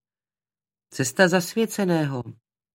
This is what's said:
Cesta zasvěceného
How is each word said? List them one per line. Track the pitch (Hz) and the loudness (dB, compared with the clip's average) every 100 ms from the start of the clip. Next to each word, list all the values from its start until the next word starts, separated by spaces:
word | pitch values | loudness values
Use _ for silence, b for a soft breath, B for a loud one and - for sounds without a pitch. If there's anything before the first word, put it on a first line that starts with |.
| _ _ _ _ _ _ _ _ _ | _ _ _ _ _ _ _ _ _
Cesta | - 127 - 185 | -6 -4 2 4
zasvěceného | 185 175 226 220 - 190 165 147 131 117 - _ _ _ | 4 0 -2 -2 0 0 2 0 -4 -8 -16 _ _ _